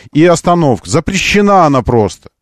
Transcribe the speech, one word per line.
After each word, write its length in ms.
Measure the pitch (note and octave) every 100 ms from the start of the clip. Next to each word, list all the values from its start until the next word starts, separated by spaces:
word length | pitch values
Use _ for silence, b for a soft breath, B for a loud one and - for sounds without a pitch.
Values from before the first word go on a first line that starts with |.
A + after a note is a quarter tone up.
| B
и 120 | D3
остановка. 640 | F3 E3 F3 F3 D3 G#2+ -
Запрещена 760 | C#3 E3 F#3+ - G3+ G3+ G3 D#3
она 160 | C3+
просто. 480 | G#2+ A#2+ G2+ - - _